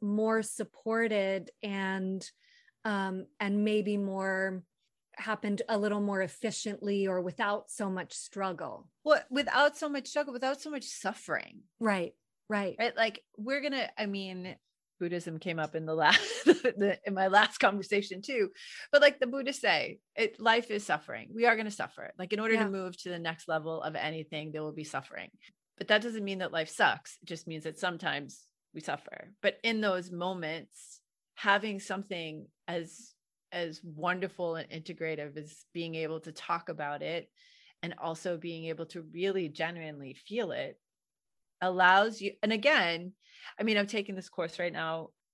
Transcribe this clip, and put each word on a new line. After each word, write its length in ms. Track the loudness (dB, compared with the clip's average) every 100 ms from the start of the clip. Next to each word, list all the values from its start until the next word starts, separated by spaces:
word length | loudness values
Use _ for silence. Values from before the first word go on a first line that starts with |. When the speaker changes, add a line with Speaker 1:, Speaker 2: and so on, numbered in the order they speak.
Speaker 1:
more 400 | 0 2 4 2
supported 1080 | 0 -6 -8 -6 -2 0 2 2 2 0 -4 -10
and, 640 | -6 -2 -2 -2 -2 -4 -8 _ _ _ _ _
um, 420 | -2 0 -2 -4 -8 -4
and 240 | 0 2
maybe 320 | 4 2 2 0
more, 640 | -2 -2 0 0 0 -4 -12 _ _ _ _ -10
happened 460 | -6 -2 -2 -2 0
a 80 | 0
little 240 | 2 0
more 220 | 0 0
efficiently 840 | -2 -2 -6 -4 -6 -4 -2 0 2
or 120 | 0
without 500 | -2 0 0 0 -4
so 180 | -6 -4
much 220 | -4 -6
struggle. 760 | -10 -12 -4 -4 -4 -8 -10 -18 _
Speaker 2:
Well, 180 | 4 4 4
without 460 | -2 2 4 4 2
so 120 | -4
much 180 | -4 -4
struggle, 260 | -4 -4
without 280 | -2 -2 -4
so 100 | -6
much 140 | -8
suffering. 800 | -8 -6 -6 -6 -4 -6 -6 -18 -20 -2
Speaker 1:
Right, 340 | 0 2 0 -8 _ _ -4
right. 280 | -2 -2 -2
Speaker 2:
Right? 180 | -2 2
Like, 280 | 0 0 _ -10
we're 260 | -4 -2
gonna, 280 | -2 -2 -4 -4
I 80 | -4
mean, 480 | -4 -6 -8 -10 -12 _ _ _ -6
Buddhism 400 | -4 -4 -6 -6
came 180 | -4 -2
up 160 | -2
in 120 | -4 -2
the 80 |
last, 260 | 4 8 8
<laughs> 240 | 4 2
the, 560 | 6 6 6 2 0 0
in 100 | -2
my 120 | 2 6
last 320 | 8 6 6
conversation 640 | 4 4 0 0 0 -8
too. 280 | -4 0 0 -2 -16 -14 6
But, 100 | 10
like, 160 | 10 8
the 80 | -2
Buddhists 340 | 0 -4 0
say, 380 | 2 4 2 -8 _
"It, 240 | -2 -2 2
life 320 | 4 4 2
is 160 | -4 0
suffering. 440 | -2 -2 -12 -8
We 120 | 4 6
are 100 | 6
gonna 120 | 0
suffer. 400 | -4 -6 -6 -14 -8
Like, 160 | -4
in 60 | 0
order 160 | 4
Speaker 1:
Yeah. 80 | 4
Speaker 2:
to 80 | 4
move 260 | 0 -6 -8
to 60 | -8
the 100 | -4
next 300 | -4 -6 -2
level 340 | -2 -2 -4
of 140 | -4 -4
anything, 560 | -4 -4 -8 -8 -6
there 100 | -6
will 80 | -6
be 140 | -8
suffering." 460 | -6 -8 -8 -14 -14 _ -20 _ _ -8
but 100 | 2
that 120 | 2
doesn't 240 | 2 -6
mean 140 | -6 -4
that 140 | -4
life 160 | -4 -4
sucks. 480 | 2 4 2 -6 -18
It 60 | -12
just 200 | -10 -8
means 180 | -8
that 140 | -8 -4
sometimes 680 | -4 -2 -4 -4 -6 -16 -20 _ _
we 80 | -12
suffer. 540 | -6 -6 -8 -16 -18 -2
But 160 | -2 0
in 200 | -2 2
those 280 | 2 0 -2
moments, 920 | -4 -4 -4 -6 -8 -10 -20 -20 -20 _ _ _
having 460 | -2 4 4 4 -6
something 680 | -4 -6 -4 -6 -6 -10 -16 _ -6
as, 460 | -6 -6 -14 -20 _ _ _ -10
as 300 | -6 -6 -8
wonderful 720 | -14 -4 -2 -2 -4 -4 -4 -4
and 140 | -6
integrative 640 | -12 -12 -6 -6 -4 -8 -10
as 300 | -14 -18 -12
being 200 | -8 -6 -4
able 240 | -4 -6
to 120 | -10
talk 380 | -12 -4 -4 -4
about 320 | -8 -6 -6
it 260 | -4 -6 -8 _ _ -20 -20 -12
and 120 | -10 -6
also 400 | -6 -4 -4 -4
being 260 | -6 -8
able 220 | -8 -8 -8
to 160 | -12
really 480 | -12 -4 -2 0 -2
genuinely 640 | -4 -4 -4 -10 -10 -14
feel 380 | -16 -8 -4 -2
it 280 | -4 -6 -10 _ _ _ _ _ _ _ -2
allows 600 | 0 6 8 8 6 0
you. 100 | -8 -2
And 120 | 0
again, 580 | 4 4 6 4 0 -6 -14 _ -20 -16 -4
I 20 |
mean, 140 | 2 2
I'm 100 | 2
taking 280 | -2 -4
this 160 | -8 -10
course 280 | -4 -4 -2
right 140 | -4
now. 380 | -2 -4 -4 -8 _ _